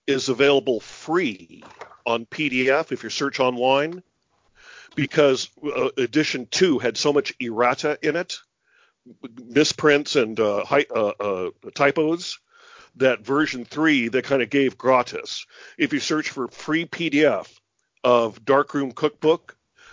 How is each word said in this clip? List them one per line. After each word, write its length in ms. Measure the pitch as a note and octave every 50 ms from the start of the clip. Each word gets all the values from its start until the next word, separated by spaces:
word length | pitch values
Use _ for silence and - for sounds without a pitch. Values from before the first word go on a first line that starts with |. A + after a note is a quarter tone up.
| -
is 220 | - C#3 C3+ - C3+
available 500 | B2+ A2+ C#3 C#3+ C#3+ C3+ A2+ C3+ B2 G#2+
free 840 | - - - - - - D#3+ F3+ F#3 B2 G2 F2+ F2 - - - - - - - - - - _ -
on 200 | A#2+ A#2 A2+ A#2
P 220 | - - - D#3 C#3+
D 200 | B2+ B2+ B2+ C3
F 220 | C3+ D3+ D#3+ -
if 120 | C3 A#2 -
you 60 | A2
search 300 | - - C#3+ C#3 C3+ -
online, 600 | C3 B2+ B2+ A#2+ B2 C3 C3+ C#3 D3 D#3+ F3 F#3 - _ _ _ _ _ _ _ _ _ _ _ - - - - - - -
because, 540 | - C#3+ C#3 - D#3 D3 C#3 C3 B2 - - _ - -
uh, 260 | D3 C3 B2+ B2+ C#3+ -
edition 500 | - B2 A2+ A2 D3+ D#3 - - C3+ A#2+ -
two 300 | - - F#3+ F3+ C#3+ A2+
had 160 | A#2 A#2+ A2
so 140 | - - D3
much 220 | C#3+ D3 C3 - - -
errata 560 | B2 A#2 A2 A2 B2 A#2+ C3+ - - D3+ D3 -
in 140 | - D#3 D3
it, 240 | E3+ F3+ - - - _ _ _ _ _ _ _ _ _ _ _ _ _ B2+ A2+ _ - B2 A#2 B2 A#2+
misprints 680 | B2 A#2 C3+ D3+ - - - - D3+ C#3+ D3 D3 - -
and, 240 | D3 A#2 G#2+ A2 G#2+
uh, 240 | A2 G#2 G2+ G2+ F#2+
hy-, 220 | - C#3 C#3+ D3 - A#2+
uh, 120 | A2+ G#2+ G2+ F#2+ -
uh, 300 | G#2 G#2 G2 F#2 F#2 F2+ - _ - G#2+ -
typos, 640 | - C#3 C#3 C3+ E3 D#3 D#3 E3 E3+ F3 - - - _ _ _ _ - - - - - _ _
that 260 | - C3 C3 A#2+ -
version 440 | A#2 B2+ C#3 D3 D#3 C#3 - B2+ A#2
three 420 | - - D3 D#3 D#3+ D3+ C3+ A#2
they 140 | A#2 A#2 C3
kinda 240 | A#2+ - C#3 C3+ A#2+
gave 320 | A2 - C#3+ C#3 B2+ -
gratis. 680 | - - C3 C3 B2 A#2+ - - D2+ - - - - - _ - - - - -
If 140 | - D3+ B2 D3+
you 60 | C3+
search 300 | - - E3 D#3 D3+ -
for 180 | - C#3+ B2
free 380 | A2+ - - - - D3+ E3 E3+
P 240 | D3+ - - E3+ D#3+
D 160 | C#3 C#3+ D#3
F 340 | C#3+ A2 F#2+ F2 - _ _ _ _ _ _ _ _ _ _ -
of 400 | B2 B2 A#2+ A#2 A2+ G2 A#2 A2+
Darkroom 460 | C3+ C3+ C#3 C#3+ - - C#3+ C#3 C3 A2+
Cookbook, 640 | - D#3 D3+ - - - D3+ E3 - _ - - _ _ _ _ _ - -